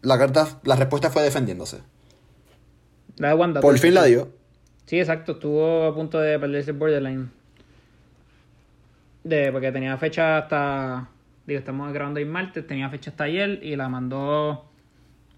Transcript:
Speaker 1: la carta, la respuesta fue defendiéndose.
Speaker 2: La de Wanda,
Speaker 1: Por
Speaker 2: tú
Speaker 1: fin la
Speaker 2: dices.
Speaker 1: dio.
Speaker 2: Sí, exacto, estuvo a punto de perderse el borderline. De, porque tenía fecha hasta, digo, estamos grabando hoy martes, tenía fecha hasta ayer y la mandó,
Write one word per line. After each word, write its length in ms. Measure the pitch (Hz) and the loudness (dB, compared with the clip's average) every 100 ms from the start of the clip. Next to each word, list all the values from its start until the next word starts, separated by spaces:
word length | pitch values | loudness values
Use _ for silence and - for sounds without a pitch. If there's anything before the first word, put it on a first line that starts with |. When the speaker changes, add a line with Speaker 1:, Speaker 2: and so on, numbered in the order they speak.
Speaker 1:
la 160 | 131 131 | 4 4
carta, 420 | 135 143 151 - | 4 4 0 -2
la 120 | - 127 | 0 2
respuesta 340 | 131 143 151 | 2 0 0
fue 100 | 156 | 2
defendiéndose. 580 | 147 143 120 90 87 - - _ _ _ _ _ _ _ _ _ _ _ _ - | 2 0 -4 -6 -12 -14 -20 _ _ _ _ _ _ _ _ _ _ _ _ -6
Speaker 2:
La 100 | 147 | 2
de 40 | 160 | 4
Wanda, 260 | 175 151 | 4 6
Speaker 1:
Por 140 | 143 131 | 6 6
Speaker 2:
tú 60 | |
Speaker 1:
fin 120 | 165 | 6
la 120 | 185 151 | 8 8
Speaker 2:
dices. 180 | 120 - | 6 2
Speaker 1:
dio. 140 | - _ _ _ _ - | -12 _ _ _ _ -4
Speaker 2:
Sí, 120 | 165 | -2
exacto, 340 | 160 160 160 | 0 -2 -4
estuvo 520 | 156 151 151 160 165 160 | -8 -2 0 2 2 0
a 80 | |
punto 240 | 151 160 160 | -2 -4 -2
de 200 | 156 151 | 0 0
perderse 320 | 143 143 143 | -2 -4 -6
el 60 | 147 | -4
borderline. 520 | 156 143 135 131 127 - _ _ _ _ _ _ _ _ _ _ _ _ _ _ _ _ _ _ | 0 0 -2 -6 -10 -14 _ _ _ _ _ _ _ _ _ _ _ _ _ _ _ _ _ _
De, 280 | 165 156 139 | -2 0 0
porque 200 | 131 131 | 0 -4
tenía 260 | 131 131 131 | -4 -6 -4
fecha 400 | 160 160 165 156 | -4 0 2 2
hasta, 680 | 151 151 143 139 131 127 127 _ _ _ - | 0 -2 -2 -4 -6 -8 -10 _ _ _ -8
digo, 140 | 143 | -8
estamos 320 | 131 135 143 | -6 -10 -8
grabando 260 | 143 143 147 | -8 -6 -6
hoy 60 | 147 | -6
martes, 400 | 170 185 165 156 | -6 -8 -10 -10
tenía 240 | 139 135 | -8 -8
fecha 220 | 139 147 | -10 -14
hasta 140 | - 147 | -8 -4
ayer 340 | 170 202 202 | -2 -4 -6
y 120 | - 139 | -8 -6
la 140 | 131 | -6
mandó, 760 | 127 127 135 139 151 151 143 - _ _ _ _ _ _ | -6 -6 -6 -2 -2 -2 -4 -12 _ _ _ _ _ _